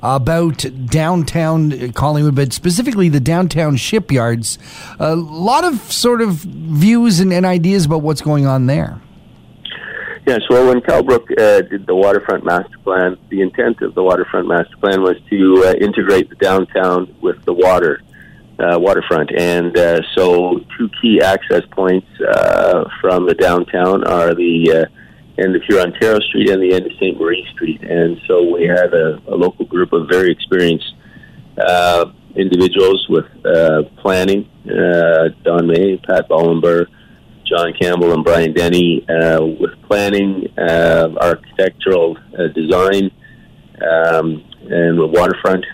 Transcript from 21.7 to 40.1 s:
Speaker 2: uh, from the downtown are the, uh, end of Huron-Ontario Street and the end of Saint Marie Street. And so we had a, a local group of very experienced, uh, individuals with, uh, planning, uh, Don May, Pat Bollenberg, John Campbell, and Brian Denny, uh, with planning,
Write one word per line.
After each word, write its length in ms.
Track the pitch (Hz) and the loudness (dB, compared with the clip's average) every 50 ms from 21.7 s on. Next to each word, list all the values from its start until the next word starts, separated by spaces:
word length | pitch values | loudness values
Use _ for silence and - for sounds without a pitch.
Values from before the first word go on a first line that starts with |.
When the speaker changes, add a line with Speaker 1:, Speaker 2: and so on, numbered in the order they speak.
| - - 95 92 92 92 92 _ - - | -6 -2 0 0 0 0 -2 _ -10 -6
Speaker 2:
uh, 680 | - - - 90 87 85 - - - 90 90 87 80 - - - | -2 0 0 2 2 2 2 2 2 2 0 0 -2 -4 -8 -4
from 260 | - 95 90 90 90 87 | -2 0 0 2 2 0
the 80 | - | 0
downtown 680 | - 95 90 87 90 87 - - 90 90 92 98 98 - | 2 2 2 2 0 -2 -2 -2 -2 0 2 0 0 0
are 280 | - 90 87 85 85 85 | 0 0 2 2 0 0
the, 380 | 85 87 87 85 82 82 80 | 0 0 0 0 2 2 2
uh, 140 | 80 80 82 - _ - - - - - - - - - | 4 2 0 -2 _ -20 -20 -20 -20 -20 -20 -14 -4 -2
end 160 | 92 95 92 | -2 0 0
of 80 | 87 - | -2 0
Huron-Ontario 580 | - 104 95 90 90 87 - - 110 110 104 | 2 2 2 2 -2 -2 0 0 2 2 0
Street 280 | 101 - - 107 104 101 | 0 -2 -2 0 2 2
and 140 | 98 95 95 | 2 2 2
the 100 | 92 92 | 2 2
end 120 | 92 90 | 0 0
of 80 | - - - | -4 -6 -4
Saint 220 | - 95 82 - | -4 -4 -2 -2
Marie 260 | 82 82 87 92 90 - | -2 -2 -2 -4 -6 -12
Street. 300 | - - 85 80 78 73 | -12 -8 -6 -6 -6 -8
And 400 | - - 82 85 82 82 85 82 - | -6 -4 -2 0 0 0 -2 -6 -4
so 160 | - 95 90 | 0 2 2
we 220 | 87 87 85 87 85 | 2 2 0 0 0
had 300 | 85 87 90 90 87 87 | 0 2 2 2 2 2
a, 280 | 85 80 80 76 - - - | 0 0 0 -2 -6 -8 -8
a 80 | 98 | -2
local 300 | 92 87 90 - - - | 0 0 0 -2 -4 -10
group 260 | - - 87 92 - | -6 -2 -2 -2 0
of 160 | - 85 82 - | 0 -2 0 0
very 240 | 92 92 92 90 | 0 2 2 0
experienced, 640 | 82 - - - 95 90 87 82 82 76 - - - - _ - - - - - - - - - - - | 0 -2 -4 -2 0 0 2 0 0 -2 -6 -12 -16 -18 _ -20 -20 -20 -20 -20 -20 -20 -20 -20 -6 -4
uh, 480 | - 90 90 87 87 87 87 87 85 82 - - _ - - - | 0 0 2 2 2 2 2 2 0 -2 -6 -20 _ -12 -4 -4
individuals 680 | 98 95 90 87 92 90 90 98 95 92 98 95 - - | -2 0 2 2 2 2 2 4 4 4 4 2 0 0
with, 160 | - 80 78 - - - - | -2 -2 -2 -4 -16 -8 -4
uh, 380 | - 85 82 82 80 78 78 76 - - - | 0 2 2 2 2 2 0 -2 -4 -8 -8
planning, 500 | - 101 95 92 92 98 98 101 104 - _ - - | -4 -2 0 0 0 0 0 -2 -2 -8 _ -20 -10
uh, 640 | - 92 90 90 90 87 85 85 82 82 80 82 80 - - - | -6 -4 -2 0 0 2 2 2 2 2 2 2 0 -2 -4 -4
Don 240 | 90 85 85 85 85 | -2 0 0 0 2
May, 300 | 82 85 95 98 95 92 | 2 2 2 0 -2 -4
Pat 320 | - - 92 90 82 - | -4 -2 -2 -2 0 0
Bollenberg, 560 | 80 80 85 85 82 82 80 85 85 85 87 - - - - _ - _ _ _ - - - | 0 0 2 2 0 2 2 2 2 0 0 -4 -6 -20 -20 _ -20 _ _ _ -20 -14 -8
John 300 | - 95 87 85 85 80 | -4 -2 -2 -2 -4 -4
Campbell, 400 | - 92 90 87 87 87 85 85 | -4 -2 -2 0 0 0 0 0
and 100 | 78 76 | 0 2
Brian 300 | 82 85 82 82 80 78 | 2 2 2 2 0 0
Denny, 520 | 87 87 85 90 90 87 87 85 - - - | 0 0 0 2 2 2 2 0 -2 -2 -2
uh, 340 | 82 82 82 82 82 80 80 | -2 0 2 2 2 2 0
with 300 | 80 80 78 - 82 - - | -2 -2 -4 -6 -6 -6 -10
planning, 640 | - - 104 101 101 101 | -4 -2 -2 0 0 0